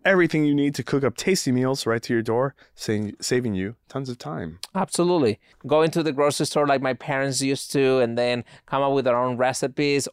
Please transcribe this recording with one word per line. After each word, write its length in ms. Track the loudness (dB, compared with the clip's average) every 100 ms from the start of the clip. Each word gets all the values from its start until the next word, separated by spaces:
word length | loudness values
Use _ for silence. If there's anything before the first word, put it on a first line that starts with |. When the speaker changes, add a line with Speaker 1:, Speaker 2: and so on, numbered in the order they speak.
| 2
Speaker 1:
everything 400 | 4 4 2 2
you 100 | 2
need 180 | 0 -2
to 80 |
cook 200 | -2 0
up 120 | 0 -2
tasty 340 | -2 0 0
meals 340 | 0 0 -2 -2
right 160 | -2
to 100 | 0
your 100 | -2
door, 320 | 0 0 -2 -6 _ -10
sa-, 360 | -4 -2 -2 -6
saving 340 | -2 0 0 -2
you 200 | -4 -8 _
tons 220 | -10 -8
of 80 | -10
time? 420 | -10 -10 -10 -12 -8
Speaker 2:
Absolutely. 640 | -4 -2 0 2 2 2 0 _ _ 0
Going 240 | 2 2
to 100 | 0
the 120 | -2
grocery 320 | 0 0 0 -2
store 200 | 0 2
like 160 | 2
my 120 | 0
parents 480 | -4 -4 -2 -2 -2
used 300 | -2 -2 -2
to 260 | 2 4 4
and 180 | 2 0
then 260 | 0 -2 -6 -14 -6
come 160 | -2
up 120 | 2
with 100 | 2 2
their 120 | 2
own 180 | 2 0
recipes 680 | 0 0 -4 0 0 0 0